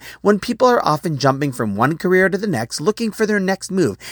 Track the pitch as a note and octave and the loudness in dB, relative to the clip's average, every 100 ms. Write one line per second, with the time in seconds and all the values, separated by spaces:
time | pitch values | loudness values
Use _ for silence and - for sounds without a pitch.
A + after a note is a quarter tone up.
0 | - - G3 G#3 - G#3+ B3+ A#3+ - D3+ | -12 -2 0 2 -2 2 4 4 2 0
1 | F3 C#3 C#3 C3+ C#3+ B2 A2 G2 C3 D#3+ | -2 0 2 2 -2 -2 -4 0 0 0
2 | F3+ F#3 F#3+ F3+ G#3+ C3 A#2 - D#3+ G#3+ | 2 2 2 0 -2 -4 -4 -2 -2 -2
3 | A3+ - G#3+ G#3 F#3 F#3+ - F#3+ C3 F#2 | -6 -2 0 0 0 -4 -4 0 0 -2
4 | - | -14